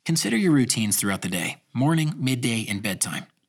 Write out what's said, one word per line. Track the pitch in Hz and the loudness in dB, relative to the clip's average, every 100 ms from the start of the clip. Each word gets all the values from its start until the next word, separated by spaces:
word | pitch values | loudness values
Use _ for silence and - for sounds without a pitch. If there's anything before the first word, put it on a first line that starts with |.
Consider | - 165 202 226 | -2 0 0 2
your | 190 | 4
routines | 147 120 120 107 - | 4 4 2 0 0
throughout | 101 95 | 0 -2
the | 92 | -4
day, | 90 85 - _ | -4 -6 -10 _
morning, | 117 139 160 151 - | 0 2 2 0 -2
midday, | 131 127 120 117 110 | -2 0 0 -2 -4
and | 101 | -4
bedtime. | 107 92 98 76 - _ | -4 -4 -6 -8 -12 _